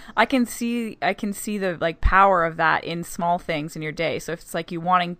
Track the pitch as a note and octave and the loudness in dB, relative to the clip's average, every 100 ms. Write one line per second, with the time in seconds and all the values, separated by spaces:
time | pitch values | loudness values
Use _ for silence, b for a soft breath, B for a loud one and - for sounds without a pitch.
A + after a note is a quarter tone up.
0 | B - A#3 C4 A#3 - A#3 A#3+ A3 - | B 0 2 2 0 -2 -4 -4 -6 -4
1 | F3 - G#3 G3 - G#3 F#3 D#3+ E3 D#3+ | -4 -2 -4 -6 -6 -2 -2 -2 -4 2
2 | - F#3 G3 F3+ E3 E3 D#3+ D3+ - E3+ | 4 6 6 6 2 2 2 2 -2 -6
3 | E3+ - E3+ F3 - D#3 D#3 D#3 D#3 D#3+ | -8 -4 -2 -2 -2 -6 -6 -8 -8 -4
4 | D#3 B2 - E3 - E3+ E3+ E3+ E3+ F3+ | -2 -4 -6 -10 -8 -8 -6 -6 2 2
5 | F3 | 2